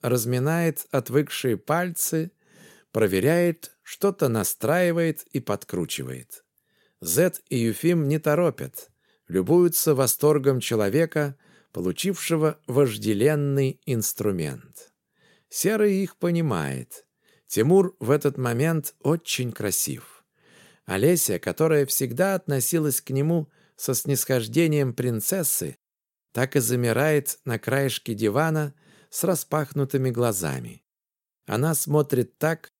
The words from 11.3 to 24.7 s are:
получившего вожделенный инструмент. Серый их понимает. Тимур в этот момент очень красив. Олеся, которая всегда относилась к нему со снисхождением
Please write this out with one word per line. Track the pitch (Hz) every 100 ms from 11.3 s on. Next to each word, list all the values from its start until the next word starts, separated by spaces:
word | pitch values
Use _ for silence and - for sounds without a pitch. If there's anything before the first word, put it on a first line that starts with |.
| 139 _ _ _
получившего | - 90 - 190 180 - 165 156 -
вожделенный | - 127 131 104 110 101 139 147 143 139 131 -
инструмент. | - 117 - - 104 90 76 64 - - - _ _ _ _ _ _
Серый | - - 220 208 190
их | 190 -
понимает. | 175 170 160 90 71 65 62 - _ _ _ _
Тимур | - 104 131 190 180 -
в | 113
этот | 147 143 135
момент | 123 117 160 160 - -
очень | 143 170 - - 123
красив. | - 104 - - - - - _ _ _ - - _
Олеся, | - 95 143 180 - 87
которая | - - 160 151
всегда | 135 - 127 123 190
относилась | - - 139 - 165 151 135
к | -
нему | 135 151 170 151 _ _
со | - -
снисхождением | 123 143 135 - 127 110 147 165